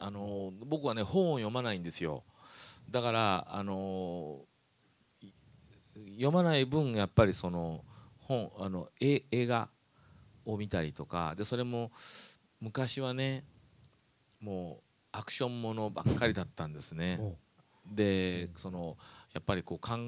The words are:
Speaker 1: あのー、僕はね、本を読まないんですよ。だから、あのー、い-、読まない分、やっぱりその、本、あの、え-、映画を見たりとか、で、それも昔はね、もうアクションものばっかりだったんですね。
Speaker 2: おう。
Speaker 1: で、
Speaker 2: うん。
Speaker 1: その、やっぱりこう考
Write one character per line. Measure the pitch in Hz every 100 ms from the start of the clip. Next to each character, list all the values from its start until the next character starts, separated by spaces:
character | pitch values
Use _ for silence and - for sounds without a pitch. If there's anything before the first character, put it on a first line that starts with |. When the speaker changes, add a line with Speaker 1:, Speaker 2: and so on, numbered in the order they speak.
Speaker 1:
あ | 98
の | 101 101 101 95
ー、 | 95
僕 | 127 156 143
は |
ね、 | 113
本 | 98 190 175
を | 139
読 | 107
ま | 123
な | 120
い | 98
ん |
で | 85
す | -
よ。 | 82 67 - - - - - - -
だ | 123
か | 120
ら、 | 113 107 92 -
あ | 98
の | 101 95 95 95 90 87 78 69 65 _ _ _ _ _ _ _
ー、 | 101
い-、 | - - - - - - 104 101 101
読 | 135
ま | 175
な | 175 151
い |
分、 | 127 151 139
や | 110
っ | 98
ぱ | - 104
り |
そ | 90 90
の、 | 87 82 78 - - - -
本、 | - 127 98 -
あ | 98
の、 | 90 - -
え-、 | 135 143 -
映 | 120 120
画 | 117 104 _ _ _ - - - - -
を | 104
見 | 104
た | 92
り | 78
と | 71
か、 | - 87 80 87
で、 |
そ | 104 123
れ |
も | 123 120 117 - - - - - _ -
昔 | 110 135 127 -
は | 131
ね、 | 127 135 135 - - - - - _ _ _ _ -
も | 104 95 87 64
う | _ _ _ -
ア |
ク | -
シ | -
ョ | 123
ン | 120
も | 113
の | 110 107
ば | 110 -
っ |
か | - 117
り |
だ | 98
っ | 85
た | - 80
ん |
で | 76
す | -
ね。 | 80 87 87
Speaker 2:
お | 101
う。 | 82 _ _ _ _ -
Speaker 1:
で、 | 104 104 95 92 87
Speaker 2:
う | 87 87
ん。 |
Speaker 1:
そ | 95
の、 | 90 85 - - - -
や | -
っ |
ぱ | -
り | 95
こ | - 85
う |
考 | - 117